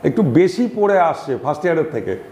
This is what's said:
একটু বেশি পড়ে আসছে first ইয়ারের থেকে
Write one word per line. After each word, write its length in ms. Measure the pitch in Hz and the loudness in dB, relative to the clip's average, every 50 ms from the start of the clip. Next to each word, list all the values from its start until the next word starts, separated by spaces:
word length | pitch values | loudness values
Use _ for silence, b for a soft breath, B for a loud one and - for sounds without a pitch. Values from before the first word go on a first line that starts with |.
| - | 0
একটু 180 | 135 139 - | 0 2 2
বেশি 420 | 214 143 117 156 180 185 185 - 247 226 240 | 2 4 4 4 4 4 2 0 -2 -2 0
পড়ে 200 | 214 208 202 202 190 175 165 | 0 2 2 4 4 2 2
আসছে 220 | 147 - - - 131 104 | 0 -4 -6 -6 -6 -4
first 220 | - 139 147 - - | -2 -4 -4 -2 -2
ইয়ারের 240 | 180 165 160 151 - - | 0 0 0 -2 -2 -4
থেকে 180 | 117 95 107 92 - - - | -6 -6 -6 -8 -8 -10 -16